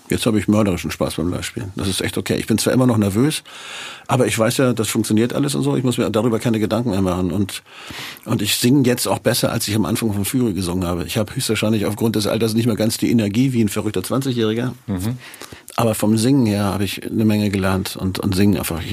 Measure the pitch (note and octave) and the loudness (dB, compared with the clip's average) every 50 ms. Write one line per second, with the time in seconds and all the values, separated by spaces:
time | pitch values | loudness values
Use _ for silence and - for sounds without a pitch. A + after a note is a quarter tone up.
0 | - - - G#2 - B2 G#2+ G#2 G2+ - G#2 G#2+ A2 G2+ F2 F2 - D2+ - - | -4 -4 -2 0 0 2 2 2 2 4 4 4 4 2 0 -2 -4 -6 -4 -2
1 | - C2 - - D#2 F2+ - - E2 - - - G#2 G2 F#2+ - - G2 F#2 - | -4 -4 -2 -2 -2 -2 -2 -4 -6 -6 -8 -8 -8 -8 -6 -4 -4 -4 -2 -2
2 | - - - A2+ G#2 - - - - - A2+ G#2 - - - B2+ B2+ B2+ A2+ G#2+ | -4 -4 -4 -4 -2 -2 -2 -2 0 0 0 0 2 2 4 4 4 4 4 2
3 | G2+ G2 F#2 A2 C3+ D#3 D3 - - - - - - - - - - - - - | 2 2 2 2 2 2 0 -4 -8 -12 -18 -16 -16 -14 -14 -14 -14 -14 -16 -12
4 | - - A#2+ B2 A#2+ G#2+ A2 A2+ A2 A2+ - - C3+ B2 A#2+ G#2+ G#2+ - - A2+ | -6 -2 0 2 2 2 2 2 2 2 2 2 2 2 2 0 -2 -2 0 -2
5 | G#2 - A2+ G#2+ A#2 B2 - - C#3 C#3 C#3 C#3 C3+ C#3+ C#3 C3+ B2+ B2 A#2 B2 | 0 2 2 2 2 2 0 -2 -2 0 0 -2 0 0 0 0 0 0 0 0
6 | G#2+ E2 G#2 A2 A2 B2 A2 G#2+ - B2 A2 G#2+ G#2+ G#2 G2 A2 B2 A#2+ F#2 G2 | 0 0 2 2 2 2 0 0 0 0 0 0 0 0 0 0 0 0 0 0
7 | F#2+ F#2 F2 F2+ F2+ F2+ D#2 G#2 G2 - - - - - - - - - - - | 0 0 0 0 0 0 0 -2 -2 -2 -6 -12 -14 -16 -20 -20 -16 -14 -14 -12
8 | - - - - - - A#2 - G#2 G#2 - - - B2 C#3 D3 C3 B2 B2 - | -12 -14 -14 -12 -6 -4 -4 -2 -2 -2 0 2 4 4 6 6 4 4 2 2
9 | - G2+ F#2+ - - A#2+ - - C3+ - - A#2 - - G#2 A2 F2+ D2 A2+ - | 0 -2 -2 0 0 0 0 2 0 0 -2 -2 -2 0 0 0 0 0 0 0
10 | A#2 A2 G2 G2+ G2 - - B2+ B2 A2 F2 F#2+ F#2 E2+ F2 F#2 F2+ E2+ F2 E2+ | -2 -2 0 -2 -2 0 0 0 0 0 0 -2 -2 -2 -2 -2 -2 -2 -2 -4
11 | D#2+ E2 - A#2+ G#2 - - C3+ - - A2 - A2 G#2+ A2+ G#2+ G2+ E2+ G#2 - | -4 -4 -2 -2 -2 -2 -4 -4 -2 -2 0 0 0 0 0 0 0 -2 -2 0
12 | A2 A#2 - G#2+ G2 - - - A2+ A2 G#2+ A#2 A#2 B2 G#2+ F#2 A2 A2+ - - | 0 0 0 0 0 0 0 0 0 0 0 2 0 0 2 0 0 0 0 0
13 | - D2+ A#2+ A#2 G#2+ G#2 G2 A#2+ C3+ C#3 B2+ A2+ A2 G2+ - G#2+ G2+ G#2+ - F#2+ | 0 2 2 2 2 2 2 2 2 2 2 2 2 0 0 -2 -4 -2 -4 -4
14 | - - G#2+ C3+ C3+ C3+ B2 A#2+ A2 G#2+ A2 A#2 B2 B2+ - - - - G2 F2+ | -2 -2 -2 -2 -2 -2 -2 0 0 0 0 -2 -4 -4 -6 -8 -8 -6 -4 -4
15 | F2+ A2+ B2+ B2+ - - - - - - - - - - - - A#2+ A2 G#2+ - | -2 -4 -6 -6 -12 -18 -20 -18 -18 -20 -20 -20 -16 -6 -2 0 2 2 2 2
16 | A2 G#2+ A2+ A2 G#2+ C3 C#3+ C#3 A#2+ G#2+ G2+ G2+ G2+ G2 F#2+ G2 G2+ F#2 - - | 2 2 2 4 4 4 4 4 4 2 2 2 0 0 0 0 -2 -4 -4 -8
17 | - - - G#2+ A2 A2 G#2+ G#2+ G#2 G2+ G2 G2 F#2+ F#2+ F#2+ F#2 F#2+ - - - | -8 -4 0 2 2 4 4 2 2 0 0 0 0 0 0 0 -2 -4 -6 -4
18 | F#2 F#2+ F2+ - - G#2 F#2 F2+ G2+ G#2 F#2 - - - E2 D#2+ - - | -4 -4 -2 -2 -2 0 2 4 4 4 4 2 0 -2 -4 -4 -4 -4